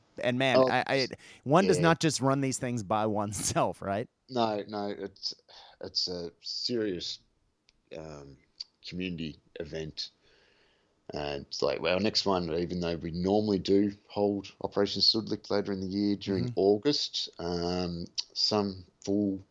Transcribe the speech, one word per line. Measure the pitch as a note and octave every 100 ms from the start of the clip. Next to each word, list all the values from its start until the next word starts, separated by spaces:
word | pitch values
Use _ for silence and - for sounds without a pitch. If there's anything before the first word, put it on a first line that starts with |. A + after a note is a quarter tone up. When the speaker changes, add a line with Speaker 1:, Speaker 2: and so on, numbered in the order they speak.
| _ -
Speaker 1:
and, | - B2
man, | C3+ C3
Speaker 2:
Oh, | C3
Speaker 1:
I, | B2+ -
I, | C3+ B2+ - - -
one | - D#3 G3
does | E3+
Speaker 2:
yeah. |
Speaker 1:
not | E3 E3
just | D#3+ -
run | C3+ C3+
these | C3+ B2
things | B2+ A#2+
by | F#2+ G#2+ A2
<laughs> | G#2
oneself, | G2+ F#2+ - E3+ A#2+ F2
right? | F#2 G2 B2 _ _
Speaker 2:
No, | B2+ A2+ G#2 G2+
no, | G#2 G2+ G2
it's, | G2 - - - _ - - _
it's | F#2 - -
a | F2+ E2+ -
serious, | - - - A#2+ G#2+ F2 D#2+ - _ _ _ _ _ _ _ E2
um, | D#2 D2 C#2 C2+ _ _ - _ -
community | F2 F#2 E2 D#2+ C#2 _ -
event. | D#2+ D#2+ D#2 - - _ _ _ _ _ _ _ _ _ _
And | D2+ D2 C#2+ B1+
it's | -
like, | C#2+ C2+
well, | D#2+
our | F2+
next | G#2 - G2
one, | F#2 E2+
even | D#2+ F2 F2+
though | E2+ E2+
we | E2+
normally | E2 F#2 G#2 G#2+ G2
do | D#2+ G2 G#2 G2+ _
hold | - G2+ G2+ G2 -
Operation | - - G2+ G2+
Sudlik | G2+ A2 G#2 G#2+ -
later | G2+ G2
in | G2
the | F#2+
year | G2 G2+ G2+
during | G2+ G2
Speaker 1:
Mm-hmm. | B2 A#2
Speaker 2:
August, | F#2+ G#2 C#3+ D3 - - - -
um, | E2+ F2 F2 F2+ F2+ E2+ F2 - -
some | - - G#2+ G2+ F#2 F#2 _ -
fool | G2+ G2+ F#2+ G2